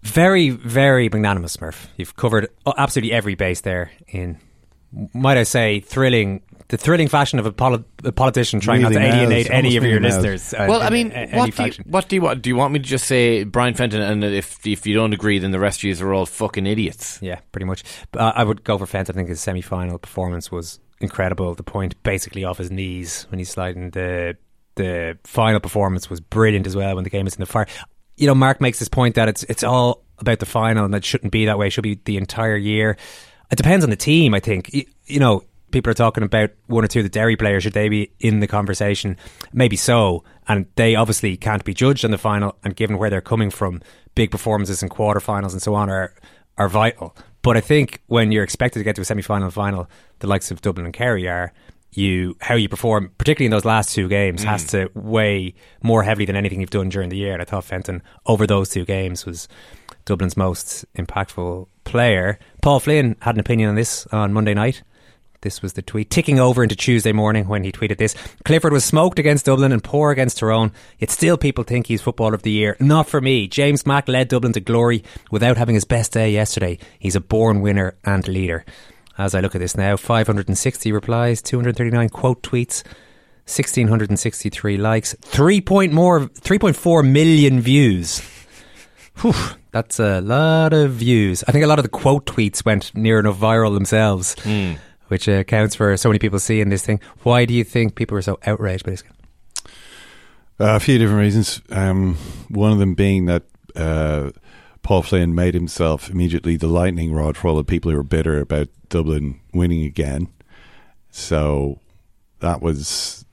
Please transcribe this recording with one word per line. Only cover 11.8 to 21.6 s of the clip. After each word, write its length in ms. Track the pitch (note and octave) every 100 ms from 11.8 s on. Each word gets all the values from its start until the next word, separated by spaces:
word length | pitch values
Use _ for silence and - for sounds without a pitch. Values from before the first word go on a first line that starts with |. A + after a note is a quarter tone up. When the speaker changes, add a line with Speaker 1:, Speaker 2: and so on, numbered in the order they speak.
| G2
Speaker 3:
what 180 | F3+ F#3
do 60 | F#3+
you 60 |
want? 200 | E3 B2
Do 80 | A#2+
you 60 | B2
want 180 | C#3
me 60 | D3
to 60 | C3
just 200 | C3+ -
say 380 | B2+ A#2+ A2+
Brian 300 | G2+ B2 B2
Fenton, 280 | A2+ B2 G#2+
and 220 | G2+ G#2
if, 420 | G#2 G2 - - G#2+
if 220 | G2+ G#2
you 80 | G#2
don't 180 | A2
agree, 240 | G#2 G#2 G2+
then 120 | F#2
the 80 | F#2+
rest 200 | G2+ F#2+
of 40 |
yous 160 | G2+ F2
are 120 | F#2+
all 120 | G2 F#2
fucking 400 | - G#2+ - G2
idiots? 540 | G#2+ F#2 - - -
Speaker 1:
Yeah, 180 | F#2+ F2 _
pretty 140 | G2 F#2
much. 180 | F#2 - - - A#2
Uh, 160 | A2+
I 100 | A2+
would 200 | G#2+ G#2+
go 140 | - G#2
for 80 | F#2+
Fenton. 300 | G2 F#2+ F#2
I 20 |
think 120 | F2
his 120 | E2+
semi-final 580 | - F#2 - F#2 F2+ F2
performance 520 | - - F2+ F2 -
was 280 | F2+ E2 - _ _
incredible. 540 | - - F#2 F2+ F2+
The 100 | E2+